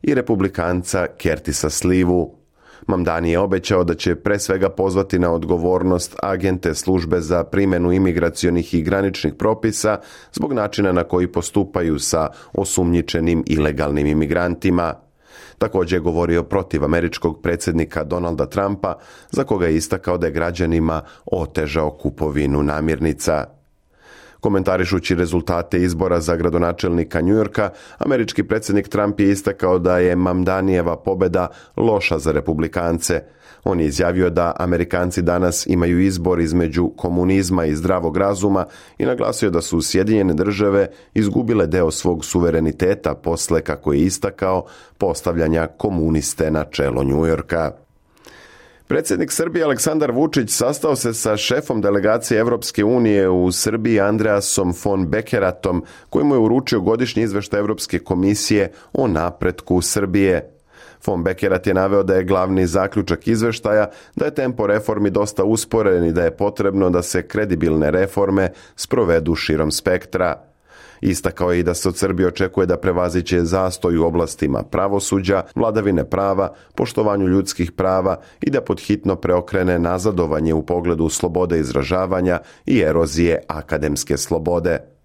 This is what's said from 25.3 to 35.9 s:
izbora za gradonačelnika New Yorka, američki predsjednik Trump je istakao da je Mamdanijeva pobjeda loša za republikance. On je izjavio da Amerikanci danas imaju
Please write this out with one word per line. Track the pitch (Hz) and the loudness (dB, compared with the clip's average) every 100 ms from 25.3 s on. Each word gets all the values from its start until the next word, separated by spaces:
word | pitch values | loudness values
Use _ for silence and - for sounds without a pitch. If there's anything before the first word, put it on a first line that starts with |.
| 87 80 87 85 90 | -2 -2 -4 -2 0
izbora | 90 82 90 87 | 0 0 0 0
za | 80 85 | 0 0
gradonačelnika | 85 85 85 85 92 85 80 85 | 0 0 0 -2 -2 -2 -2 -2
New | 87 107 | 2 2
Yorka, | 107 - 101 - - - | 0 -2 -4 -6 -20 -6
američki | - 131 113 - | -2 0 -2 -4
predsjednik | - 110 - 101 98 | -2 -4 0 -2 0
Trump | 104 104 101 | -2 -2 2
je | 98 | 2
istakao | 101 104 98 92 90 | 2 -2 -2 0 2
da | 90 90 | 2 2
je | 90 87 | 2 2
Mamdanijeva | 92 90 90 95 95 92 85 80 | 0 2 0 0 2 2 0 -2
pobjeda | - 92 95 90 87 - - - | -4 0 0 0 -2 -8 -14 -2
loša | 117 104 - 80 | 2 2 0 -2
za | 78 | 0
republikance. | 73 71 78 80 90 85 82 - 82 - _ - - | -2 -2 -2 -2 -2 -2 -2 -2 -4 -4 _ -20 -8
On | - 90 | -2 0
je | 76 | 0
izjavio | 71 87 90 90 | 2 0 2 2
da | 85 85 - | 2 0 -2
Amerikanci | 90 85 85 90 90 90 | -2 0 0 -2 -2 0
danas | 85 87 90 82 - | 0 2 0 0 0
imaju | 87 87 | 0 2